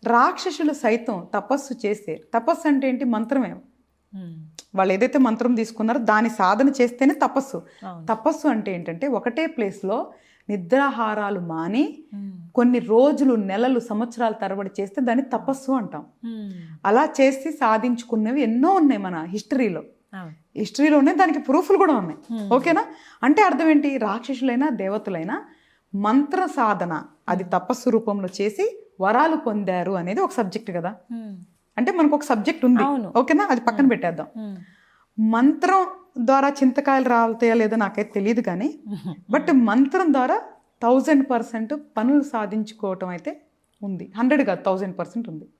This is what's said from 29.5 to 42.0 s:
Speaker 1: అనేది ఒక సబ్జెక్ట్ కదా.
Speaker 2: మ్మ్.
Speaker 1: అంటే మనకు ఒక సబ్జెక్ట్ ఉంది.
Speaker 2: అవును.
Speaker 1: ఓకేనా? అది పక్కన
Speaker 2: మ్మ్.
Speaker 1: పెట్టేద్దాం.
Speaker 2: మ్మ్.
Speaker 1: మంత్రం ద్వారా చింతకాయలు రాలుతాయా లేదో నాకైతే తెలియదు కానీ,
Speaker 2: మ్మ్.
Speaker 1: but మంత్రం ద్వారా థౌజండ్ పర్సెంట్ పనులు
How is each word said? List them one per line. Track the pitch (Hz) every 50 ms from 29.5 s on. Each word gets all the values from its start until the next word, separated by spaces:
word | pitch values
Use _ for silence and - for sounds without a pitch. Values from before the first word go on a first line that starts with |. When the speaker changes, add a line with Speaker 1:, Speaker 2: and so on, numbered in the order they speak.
| 214 208 202 185 185 180 175 180
Speaker 1:
అనేది | 196 185 170 175 202 269
ఒక | 381 -
సబ్జెక్ట్ | - - 233 185 175 214 226 -
కదా. | 180 175 165 175 214 - _ _
Speaker 2:
మ్మ్. | 240 233 226 214 202 180 175 _ _ _ _ _ _ -
Speaker 1:
అంటే | 247 359
మనకు | 392 359 320 294 294
ఒక | 294 294
సబ్జెక్ట్ | - 262 220 202 - 320 - -
ఉంది. | 254 247 233 208
Speaker 2:
అవును. | 277 285 269 226 180 - 233
Speaker 1:
ఓకేనా? | 247 - 320 320 415 392
అది | 277 240
పక్కన | - - 226 214
Speaker 2:
మ్మ్. | 277 262
Speaker 1:
పెట్టేద్దాం. | 233 190 - 175 165 151 156 - - 226
Speaker 2:
మ్మ్. | 214 208 196 180 175 - - _ _ _ _ _ _ _ _ -
Speaker 1:
మంత్రం | 220 220 226 226 240 277 311 311 - 359 381 381 370 370 - - - _ _ - 240
ద్వారా | 226 269 277 269 277
చింతకాయలు | 285 - 269 262 240 285 285 285 269 269 262 254
రాలుతాయా | 240 233 233 226 226 226 240 233 226
లేదో | 240 220 214 214
నాకైతే | 226 214 196 202 - 208 214
తెలియదు | - 208 196 208 233 214
కానీ, | 240 - 180 175 208 311 - - - 214
Speaker 2:
మ్మ్. | 202 165 - 185 160 - - _ 208
Speaker 1:
but | 302 277 311
మంత్రం | 330 269 240 214 202 240 277 277 - 381 370 330 269
ద్వారా | 269 254 254 330 440 466 - - _ _ _ _ _ -
థౌజండ్ | 233 247 269 262 - 311 277 269 269
పర్సెంట్ | 254 233 233 - - 226 220 220 285 302 - _ _
పనులు | -